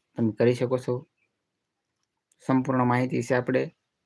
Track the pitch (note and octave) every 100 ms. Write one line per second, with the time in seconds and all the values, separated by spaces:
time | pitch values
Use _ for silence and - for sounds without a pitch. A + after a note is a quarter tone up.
0 | _ - A2+ G#2 A#2+ B2 B2 B2+ B2 B2
1 | D3+ _ _ _ _ _ _ _ _ _
2 | _ _ _ _ - C3 C3 B2+ B2 A#2+
3 | B2+ B2+ A#2+ B2 B2 C3 D3+ - _ _